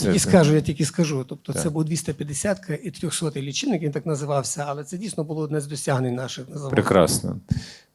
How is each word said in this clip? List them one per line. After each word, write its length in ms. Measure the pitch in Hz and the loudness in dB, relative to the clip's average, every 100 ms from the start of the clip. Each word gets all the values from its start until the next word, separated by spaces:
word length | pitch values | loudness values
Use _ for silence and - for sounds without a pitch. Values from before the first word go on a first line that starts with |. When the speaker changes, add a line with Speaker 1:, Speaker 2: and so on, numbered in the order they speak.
| 101 | 4
Speaker 1:
тільки 140 | 90 | 4
Speaker 2:
цього. 120 | - | 6
Speaker 1:
скажу, 220 | 185 151 151 | 6 8 4
я 60 | |
тільки 240 | - 147 147 | 2 -2 -2
скажу. 400 | - 151 135 127 | 0 0 -2 -6
Тобто 240 | 143 - | -10 -6
Speaker 2:
Так. 80 | 156 | -4
Speaker 1:
це 80 | 160 | -2
був 140 | 156 156 | -2 -2
двісті 280 | 165 - | -2 -4
п'ятдесятка 600 | 147 147 143 208 190 - 147 | -6 -6 -4 -2 -2 -4 -6
і 80 | 185 | -6
трьохсотий 500 | - 170 - 160 143 | -6 -4 -2 -2 -4
лічильник, 380 | 139 135 277 185 | -6 -2 0 0
він 100 | 156 | 0
так 140 | 143 165 | -2 -2
називався, 600 | 143 147 139 131 - 147 | -2 0 0 -2 -4 -4
але 160 | 143 | -6
це 140 | 139 180 | -8 -8
дійсно 260 | 214 - | -6 -6
було 180 | 156 156 | -4 -4
одне 200 | 151 151 | -2 -2
з 60 | 143 | -4
досягнень 480 | 143 - 135 127 123 | -6 0 0 0 -2
наших 340 | 127 - 127 | -6 -10 -10
на 60 | 147 | -10
заводі. 160 | 139 110 | 0 2
Speaker 2:
Прекрасно. 640 | - 95 78 - - - - - - - _ | 6 6 6 4 -2 -6 -2 -4 -4 -18 _